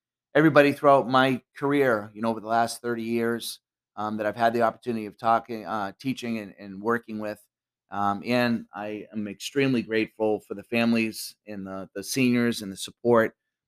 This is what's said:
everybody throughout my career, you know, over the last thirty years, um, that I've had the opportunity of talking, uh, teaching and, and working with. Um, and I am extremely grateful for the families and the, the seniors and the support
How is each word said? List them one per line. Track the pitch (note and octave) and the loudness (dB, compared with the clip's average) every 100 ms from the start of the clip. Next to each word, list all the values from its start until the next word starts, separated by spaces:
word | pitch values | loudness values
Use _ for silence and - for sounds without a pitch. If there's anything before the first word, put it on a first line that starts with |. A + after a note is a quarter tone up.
| _ _ _ C#3+ | _ _ _ 4
everybody | D#3+ C#3+ C#3+ | 6 6 6
throughout | - D3 C#3 A2 | 4 6 6 4
my | C3 C3+ B2 - - | 2 2 0 -6 -6
career, | C#3+ C#3+ C3 G#2+ G#2 | 0 2 4 2 -2
you | G#2+ | -4
know, | A2+ | -4
over | A2 | -4
the | G#2 | 0
last | A#2 A#2 - | 0 0 -2
thirty | A#2+ A#2 | -6 -6
years, | A2+ A#2 A#2 A#2 - - _ _ _ - | -2 -2 0 -2 -6 -14 _ _ _ -8
um, | G#2+ G#2+ | -6 -4
that | G#2 | -4
I've | A2 | 0
had | A#2 | 2
the | A#2 | 2
opportunity | A2+ - B2 A2+ G#2 | 0 0 -6 -6 -8
of | - | -4
talking, | A#2 A2+ - A2+ F2+ | 0 0 0 -10 -6
uh, | G#2+ G2 - | -6 -6 -6
teaching | C3 B2+ A#2+ A2+ | -6 -6 -6 -6
and, | G2 - | -8 -16
and | G2+ G2 | -16 -6
working | G#2+ A#2 A#2 G#2+ | -2 -2 -4 -8
with. | G#2+ G#2 _ _ _ _ _ | -8 -10 _ _ _ _ _
Um, | G2+ G2+ G2+ A#2 | -2 0 0 -2
and | B2 A#2+ A2+ - | 0 0 -2 -6
I | G2 G#2 G#2+ - | -12 -10 -10 -10
am | G#2+ G#2 | -8 -8
extremely | F#2+ - C#3+ C3+ A#2+ | -8 -6 0 2 0
grateful | G#2+ A2 A2 - A2 G#2 | 0 0 0 0 0 0
for | - | -4
the | G2 | -12
families | - A#2 A#2 A#2 A2+ G2 - - G#2 | -4 0 2 2 0 -4 -12 -16 -14
and | G#2 F#2+ | -12 -10
the, | F#2+ F#2 G2 | -10 -10 -10
the | |
seniors | G2 C3 B2 A#2+ A#2+ A2+ | -6 0 2 2 0 -2
and | G2 | -8
the | F#2 | -12
support | - - A#2+ A#2 A2 - _ _ | -14 -4 4 4 4 -2 _ _